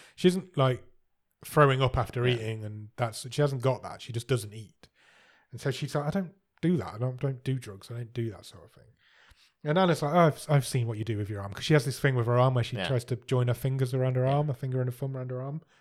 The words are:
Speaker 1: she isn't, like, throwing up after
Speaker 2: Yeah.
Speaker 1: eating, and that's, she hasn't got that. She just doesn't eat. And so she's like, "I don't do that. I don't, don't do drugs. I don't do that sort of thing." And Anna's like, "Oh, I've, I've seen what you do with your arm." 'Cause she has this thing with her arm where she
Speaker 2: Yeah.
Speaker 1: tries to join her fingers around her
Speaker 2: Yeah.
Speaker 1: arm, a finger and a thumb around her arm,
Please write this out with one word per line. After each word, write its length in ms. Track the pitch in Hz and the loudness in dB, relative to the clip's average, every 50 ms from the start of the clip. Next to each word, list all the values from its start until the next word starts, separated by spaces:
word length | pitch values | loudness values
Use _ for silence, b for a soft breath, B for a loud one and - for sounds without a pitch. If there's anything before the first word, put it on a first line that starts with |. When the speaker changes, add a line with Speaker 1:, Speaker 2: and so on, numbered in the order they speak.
| B B B | B B B
Speaker 1:
she 100 | - - 185 | 2 4 4
isn't, 280 | 180 190 - - - | 4 4 0 -4 0
like, 260 | 147 135 131 127 120 - - - _ _ _ _ _ _ _ _ _ - | 2 2 2 2 0 -6 -14 -20 _ _ _ _ _ _ _ _ _ -18
throwing 360 | - - 156 147 139 131 131 | 0 4 6 6 6 6 6
up 160 | 135 123 - | 4 2 2
after 300 | 135 113 - - 123 120 | 0 -2 -2 -2 0 0
Speaker 2:
Yeah. 80 | 123 123 | 2 2
Speaker 1:
eating, 300 | 117 110 110 113 110 107 | 0 -2 -6 -6 -6 -8
and 240 | 107 107 107 104 104 - | -10 -10 -12 -12 -12 -6
that's, 300 | - 123 113 110 - - 127 | -4 -4 -4 -4 -6 -12 -6
she 100 | - - 147 | 0 0 2
hasn't 200 | 143 135 131 120 | 2 2 0 0
got 200 | 135 127 - - | 0 0 -2 -4
that. 200 | - - 92 - | -10 -14 -12 -12
She 100 | - 113 | -8 -8
just 140 | 120 - | -6 -2
doesn't 260 | - 135 117 104 104 104 | 0 0 -2 -2 -4 -12
eat. 360 | 110 107 92 _ _ - _ b b b b b b b b b b b b - | -14 -16 -18 _ _ -20 _ b b b b b b b b b b b b -12
And 80 | 117 | -6
so 100 | - 139 | -4 -4
she's 240 | 127 - - 131 - | -4 -4 -4 -4 -4
like, 100 | 151 143 | -4 -2
"I 40 | 147 | -2
don't 220 | 151 196 190 165 - _ _ _ _ _ | -2 -2 -4 -4 -8 _ _ _ _ _
do 160 | - 165 180 151 | 0 0 2 0
that. 160 | 95 - - | 0 -4 -6
I 40 | 110 | -4
don't, 220 | 120 127 127 127 | -4 -4 -4 -4
don't 240 | - 139 135 123 - | -4 -4 -4 -4 -4
do 140 | - 131 131 | -4 -4 -4
drugs. 320 | 120 107 98 98 - - | -6 -10 -14 -16 -14 -12
I 40 | 120 | -12
don't 180 | 120 123 110 113 | -10 -12 -8 -6
do 180 | 123 117 113 101 | -6 -4 -4 -6
that 120 | 98 - | -10 -14
sort 200 | - - 92 80 | -20 -20 -20 -20
of 80 | 76 _ | -20 _
thing." 160 | - - 110 _ b b b b b b b b b b b b _ - | -20 -20 -20 _ b b b b b b b b b b b b _ -4
And 160 | 147 151 185 | 0 2 4
Anna's 240 | 190 180 160 - 160 | 4 4 4 2 0
like, 120 | 147 156 | 2 4
"Oh, 40 | 175 | 6
I've, 280 | 170 156 139 - - - | 6 6 4 2 0 2
I've 180 | 151 143 131 | 2 2 4
seen 200 | - - 131 120 113 | 2 0 -2 -2 -2
what 100 | 113 107 | -2 -4
you 60 | 107 | -4
do 120 | 107 110 | -4 -4
with 120 | 104 104 98 | -4 -4 -4
your 120 | 107 101 98 | -6 -8 -8
arm." 100 | 98 98 | -10 -10
'Cause 120 | - - | -6 0
she 100 | - 156 | 4 4
has 100 | 147 - | 4 4
this 160 | 143 127 - | 2 -2 0
thing 160 | - 139 131 | 0 0 2
with 100 | 127 113 | 2 2
her 120 | 113 120 123 | 2 4 4
arm 160 | 123 131 131 | 4 4 4
where 100 | 123 117 | 2 0
she 120 | - - | -2 -2
Speaker 2:
Yeah. 120 | 107 92 87 | -4 -2 0
Speaker 1:
tries 160 | 131 120 - | 0 -2 -2
to 120 | - 127 | -4 -6
join 320 | 110 - - 135 127 123 120 | -8 -4 -2 0 0 2 2
her 60 | 120 | 0
fingers 400 | - - 135 135 135 135 123 127 | 0 -2 -2 -2 -2 -2 -2 -2
around 220 | 131 127 131 127 | -2 0 0 0
her 80 | 127 127 | 0 2
Speaker 2:
Yeah. 100 | 131 139 | 2 2
Speaker 1:
arm, 160 | 143 151 151 | 2 0 0
a 40 | 131 | -2
finger 260 | - - 131 127 131 | -4 -6 -4 -2 -2
and 80 | 127 123 | -2 -2
a 40 | 123 | -4
thumb 240 | - 139 135 135 | -4 -6 -8 -6
around 140 | 131 127 127 | -8 -8 -8
her 120 | 127 127 131 | -8 -8 -8
arm, 200 | 139 143 160 b b b b | -8 -10 -10 b b b b